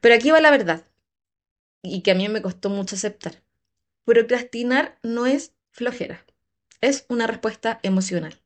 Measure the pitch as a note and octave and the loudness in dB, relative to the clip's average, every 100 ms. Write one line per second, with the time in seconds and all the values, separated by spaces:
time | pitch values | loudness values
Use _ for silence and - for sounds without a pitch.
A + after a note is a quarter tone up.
0 | A#3 A#3 B3 D#4+ D#4 C4 F#3 D#3 _ _ | 6 6 6 6 6 4 2 -4 _ _
1 | _ _ _ _ _ _ _ _ F#3 F#3 | _ _ _ _ _ _ _ _ -10 -4
2 | F3+ F#3 G3+ G#3+ G3 F3+ G3+ G3+ F#3+ F#3+ | 0 0 0 -4 -6 -6 -6 -6 -6 -8
3 | G#3 G#3 - - _ _ _ _ _ _ | -8 -10 -16 -16 _ _ _ _ _ _
4 | - A#3 A3+ B3 B3 A#3 A#3+ C4 D4+ _ | 2 2 4 -2 -4 -8 -2 -2 -2 _
5 | A3+ A#3 B3 C#4 - _ _ - A#3+ B3 | -8 -4 0 -2 -4 _ _ -8 -8 -6
6 | - E3+ _ _ _ _ _ _ B3 C#4 | -10 -12 _ _ _ _ _ _ -2 -2
7 | _ A#3+ A3+ A3 A3 A3 A3+ A3+ G3+ F#3+ | _ -4 -4 -4 -6 -4 -6 -4 -2 -2
8 | F#3+ F3+ D#3 - | 0 -4 -6 -16